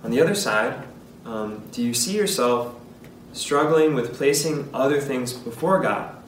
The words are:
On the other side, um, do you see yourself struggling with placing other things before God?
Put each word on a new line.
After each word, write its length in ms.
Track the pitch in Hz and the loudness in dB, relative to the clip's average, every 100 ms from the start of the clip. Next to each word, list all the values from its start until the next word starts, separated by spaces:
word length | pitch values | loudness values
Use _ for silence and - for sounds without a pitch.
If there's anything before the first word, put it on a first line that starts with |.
On 60 | 113 | 0
the 100 | 120 | 2
other 140 | 165 | 4
side, 400 | 202 - 107 117 139 - - - - 117 | 2 0 0 0 -4 -14 -18 -20 -18 -12
um, 340 | 110 107 107 - | -8 -8 -10 -12
do 120 | - | -4
you 100 | 120 | -2
see 240 | 117 - 208 | 0 -2 0
yourself 560 | 202 - 123 120 120 - - - - - - | 0 2 2 2 -2 -10 -18 -20 -20 -20 -18
struggling 600 | - - 143 151 160 156 | -10 0 2 4 6 4
with 220 | 135 117 - | 4 -2 2
placing 520 | 143 143 160 143 139 | 2 4 0 -2 -4
other 260 | - 135 143 | 0 2 2
things 320 | 139 127 120 | 0 -4 -4
before 480 | - 120 113 165 190 | -6 -10 -4 2 2
God? 360 | 110 101 95 - | 2 -2 -6 -14